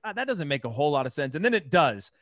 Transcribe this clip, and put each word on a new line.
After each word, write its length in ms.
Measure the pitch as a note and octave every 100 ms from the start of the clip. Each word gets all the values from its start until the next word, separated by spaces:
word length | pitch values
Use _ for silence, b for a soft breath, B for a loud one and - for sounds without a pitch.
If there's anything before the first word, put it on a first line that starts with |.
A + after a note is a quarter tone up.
"Ah, 80 | A3
that 140 | G3+ C4
doesn't 220 | A3+ D3
make 180 | C#3 A#2
a 40 |
whole 200 | A2+ D3
lot 160 | C#3+ C3
of 80 |
sense." 200 | C3+ C3+
And 80 | D3
then 120 | A3
it 160 | A3+ C#3+
does. 420 | F3 D3 G2+ - _